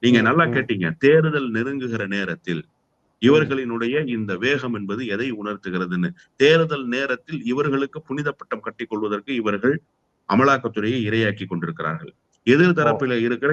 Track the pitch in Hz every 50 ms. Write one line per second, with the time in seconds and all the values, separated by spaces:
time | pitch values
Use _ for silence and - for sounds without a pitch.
0 | 117 123 123 117 110 113 139 170 165 - 120 135 127 120 110 95 90 80 82 -
1 | 135 139 156 160 156 160 151 143 135 120 110 110 120 135 139 135 127 120 113 107
2 | 101 95 98 101 95 87 82 - _ 92 85 80 - _ _ _ _ _ _ _
3 | _ _ _ _ 113 127 147 156 151 123 139 139 131 120 117 117 117 120 135 151
4 | 151 127 120 110 107 101 95 90 113 131 147 135 127 120 113 104 101 95 101 120
5 | 131 110 98 107 127 135 117 104 101 104 104 98 - 95 90 90 90 90 90 90
6 | 87 87 87 _ _ _ _ - 135 147 160 165 165 160 151 143 131 120 120 131
7 | 139 135 127 123 _ - 165 135 110 117 123 143 147 147 135 139 139 139 - 113
8 | - - 135 147 147 147 139 - - - 127 95 - 107 - - 117 - 110 104
9 | 110 104 104 101 - 139 135 117 107 107 104 101 110 131 151 170 - _ _ _
10 | _ _ _ _ _ - 101 117 131 143 139 131 123 113 110 107 104 110 131 131
11 | 110 104 110 113 110 104 101 104 98 - 90 85 82 82 80 80 78 78 80 -
12 | - - - _ _ _ _ _ - 113 131 151 180 180 170 160 151 147 143 -
13 | 139 127 123 113 117 120 123 117 131 147